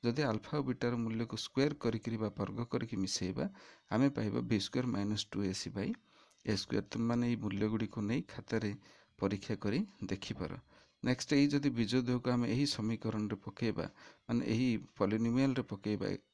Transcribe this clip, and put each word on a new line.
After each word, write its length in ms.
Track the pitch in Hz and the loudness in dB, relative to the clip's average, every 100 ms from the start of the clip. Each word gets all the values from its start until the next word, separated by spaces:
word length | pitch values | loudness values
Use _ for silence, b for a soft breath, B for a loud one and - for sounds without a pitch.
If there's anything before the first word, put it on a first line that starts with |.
ଯଦି 180 | 120 120 | 2 2
ଆଲଫା 300 | 143 110 - 151 | 2 0 0 -2
ଆଉ 60 | |
ବିଟାର 320 | 131 117 120 120 | 0 0 0 0
ମୂଲ୍ୟକୁ 400 | 113 113 117 110 | 0 -2 -2 -4
ସ୍କୋୟାର 360 | - - 143 | -4 2 2
କରିକିରି 420 | 147 120 113 117 113 | 2 0 0 -2 -2
ବା 120 | 107 | -2
ବର୍ଗ 300 | - 98 104 | -2 -4 -2
କରିକି 320 | 117 120 113 - | -2 -2 -2 -2
ମିଶେଇବା, 500 | 92 - 92 98 185 B B B B | -2 0 -2 0 -2 B B B B
ଆମେ 180 | 107 139 | 2 2
ପାଇବା 320 | 139 110 113 | 2 0 0
ବି 180 | 120 110 | 2 2
ସ୍କୋୟାର 280 | - 127 123 | 2 -2 0
ମାଇନସ୍ 400 | 104 101 107 - | 0 0 -2 -4
ଟୁ 80 | 101 | -2
ଏ 100 | 101 | -2
ସି 180 | 95 - | -2 -4
by 180 | - 98 240 b b b b - | -2 -2 -4 b b b b -2
ଏ 60 | 101 | -2
ସ୍କୋୟାର। 280 | - 110 - | 0 -2 -2
ତୁମମାନେ 340 | 113 117 120 120 | -2 0 2 2
ଏଇ 60 | 117 | 0
ମୂଲ୍ୟଗୁଡ଼ିକୁ 640 | 107 98 107 107 110 - | 0 0 0 0 -2 -2
ନେଇ 200 | 104 123 | -2 -2
ଖାତାରେ 480 | - - - 113 107 101 B B B _ | -4 -10 -4 -2 0 -4 B B B _
ପରୀକ୍ଷା 360 | 98 104 - 104 | -2 -2 -4 -4
କରି 300 | 104 120 220 - | 0 0 -2 -4
ଦେଖିପାର। 480 | 98 95 - - 90 - - b b b | -6 -4 -4 -6 -6 -8 -14 b b b
ନେକ୍ସଟ, 280 | 120 123 - | -2 -2 2
ଏଇ 140 | 143 143 | 4 4
ଯଦି 240 | 143 143 | 4 0
ବିଜୋଦୟକୁ 600 | 117 110 127 123 123 123 | 0 2 2 2 0 2
ଆମେ 180 | 123 120 | 0 2
ଏହି 180 | 120 143 | 2 0
ସମୀକରଣରେ 680 | - 107 113 113 110 104 101 | 0 -2 -2 -2 -2 -2 -4
ପକେଇବା, 500 | - - 117 107 - - B B - | -8 -4 -2 0 -4 -8 B B -2
ମାନେ 180 | 120 - | -2 2
ଏହି 220 | 113 127 113 - - | 2 2 0 -4 0
ପଲିନୋମିଆଲରେ 680 | 101 110 117 120 135 127 | 2 4 2 4 2 2
ପକେଇବା 440 | 120 101 104 104 101 95 _ | -2 -4 -2 0 0 -4 _